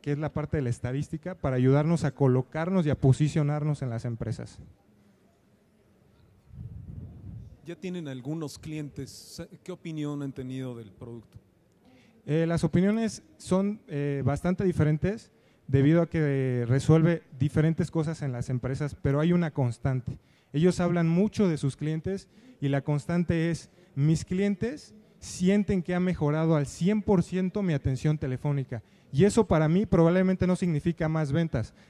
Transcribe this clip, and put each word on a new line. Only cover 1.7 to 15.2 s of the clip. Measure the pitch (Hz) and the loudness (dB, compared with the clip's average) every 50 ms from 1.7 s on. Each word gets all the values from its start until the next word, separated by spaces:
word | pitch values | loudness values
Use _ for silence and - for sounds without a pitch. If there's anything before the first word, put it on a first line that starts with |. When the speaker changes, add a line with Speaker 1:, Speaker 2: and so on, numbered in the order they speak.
| 135 143 151 160 170 160 - | 4 4 4 2 0 2 0
Speaker 1:
a | 147 | -2
colocarnos | - - 139 131 127 127 127 _ - 156 165 175 190 190 160 | 0 2 4 4 4 4 0 _ -6 -6 -4 0 0 0 2
y | 147 | 0
a | 131 - | 0 2
posicionarnos | - 135 127 - 151 147 143 165 151 143 151 151 147 151 147 - | 4 4 4 4 2 0 2 0 0 0 -2 -2 -2 -2 -4 -4
en | 135 123 | -4 -6
las | 117 117 113 | -6 -6 -6
empresas. | 123 117 113 117 110 110 - 117 110 - - - - - _ _ _ _ _ _ _ _ _ _ _ _ _ _ _ _ _ _ _ _ _ _ _ _ _ _ _ _ _ _ _ _ _ _ _ - - - - - - - - - - - - - - - - - - - - - _ - | -6 -6 -6 -6 -6 -6 -8 -8 -14 -16 -20 -20 -20 -20 _ _ _ _ _ _ _ _ _ _ _ _ _ _ _ _ _ _ _ _ _ _ _ _ _ _ _ _ _ _ _ _ _ _ _ -18 -16 -16 -14 -14 -16 -16 -16 -16 -16 -16 -16 -18 -18 -18 -16 -16 -16 -18 -20 -20 _ -16
Speaker 2:
Ya | 151 170 | -16 -14
tienen | - - 185 180 180 165 | -10 -8 -8 -8 -6 -8
algunos | 143 131 127 120 135 156 165 156 139 - | -8 -10 -8 -8 -8 -6 -6 -6 -8 -10
clientes. | - - 156 151 156 151 139 - - 135 113 - - - - - - 170 - 190 - | -14 -14 -10 -10 -8 -10 -10 -10 -12 -14 -14 -14 -20 -20 -20 -16 -16 -16 -16 -18 -20
¿Qué | _ - 180 | _ -16 -16
opinión | 175 _ 170 160 156 147 147 147 143 143 | -14 _ -10 -8 -6 -6 -6 -6 -6 -8
han | 139 | -8
tenido | 135 - 127 127 127 131 131 127 120 | -10 -10 -10 -10 -8 -8 -8 -8 -10
del | 117 113 101 - | -12 -14 -18 -18
producto? | - 127 117 117 117 110 _ _ - _ _ _ _ _ _ _ _ _ _ _ _ _ _ _ _ _ | -18 -16 -16 -16 -18 -18 _ _ -20 _ _ _ _ _ _ _ _ _ _ _ _ _ _ _ _ _
Speaker 1:
Eh, | - 147 165 165 | -2 0 0 2
las | 165 170 160 - | 2 0 0 0
opiniones | 156 - 180 185 202 214 226 226 214 - - - _ - | 2 2 4 4 4 2 0 -2 -4 -4 -8 -18 _ -20
son, | _ - - 185 185 196 202 208 220 _ | _ -4 -2 0 0 0 -2 -4 -8 _
eh, | - 165 143 143 143 143 139 131 | -8 -6 -4 -4 -2 -4 0 0
bastante | 131 139 143 - 175 185 - 208 | -2 -2 0 0 -2 -2 0 0
diferentes | 185 165 - 156 147 156 156 - 180 208 233 | 0 2 2 2 2 2 0 0 -4 -4 -4